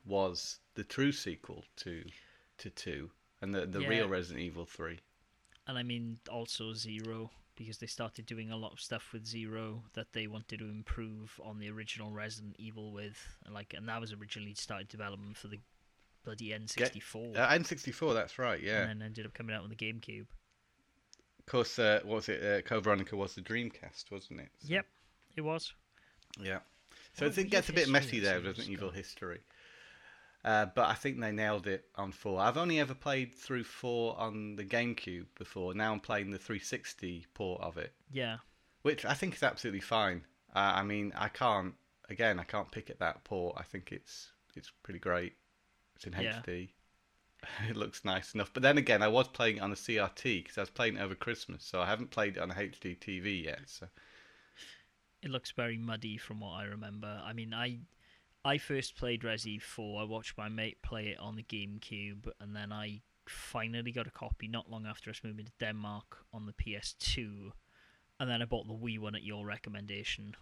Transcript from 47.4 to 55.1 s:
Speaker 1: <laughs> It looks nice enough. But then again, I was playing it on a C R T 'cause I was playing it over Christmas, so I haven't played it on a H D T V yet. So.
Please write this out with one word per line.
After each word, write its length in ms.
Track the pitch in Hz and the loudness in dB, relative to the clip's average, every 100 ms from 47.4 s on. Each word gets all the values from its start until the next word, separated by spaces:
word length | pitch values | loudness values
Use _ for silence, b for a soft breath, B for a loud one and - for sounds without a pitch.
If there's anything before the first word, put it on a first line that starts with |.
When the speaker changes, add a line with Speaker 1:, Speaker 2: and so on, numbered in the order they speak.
Speaker 1:
<laughs> 260 | - - 107 | -8 -2 -2
It 80 | 107 | 0
looks 280 | 104 - | -2 0
nice 280 | 98 95 - | 2 2 2
enough. 180 | 107 98 | 0 0
But 100 | 131 | 6
then 160 | 131 143 | 8 10
again, 240 | 127 107 | 8 8
I 60 | 107 | 10
was 180 | 117 131 | 8 6
playing 280 | - 117 107 | 4 4 4
it 40 | |
on 100 | 98 | 0
a 40 | 101 | -2
C 220 | - 110 | 0 2
R 120 | 98 | 2
T 280 | - 131 95 | 0 0 0
'cause 160 | - - | 0 -4
I 20 | |
was 80 | 98 | -2
playing 260 | - 117 101 | 2 2 2
it 40 | |
over 160 | 98 95 | -2 -2
Christmas, 480 | - 117 - - | -2 -2 -4 -8
so 160 | - 92 | -2 2
I 60 | 90 | 4
haven't 240 | 107 127 | 2 0
played 240 | - 104 92 | 2 2 2
it 40 | |
on 120 | 90 | -2
a 60 | 90 | -2
H 200 | 101 - | -4 -4
D 160 | 90 | -6
T 240 | 90 - 92 | -6 -4 -2
V 240 | 98 95 78 | 0 0 -2
yet. 160 | - - | -6 -10
So. 200 | - 90 B B B B B B B B B B _ _ | -14 -14 B B B B B B B B B B _ _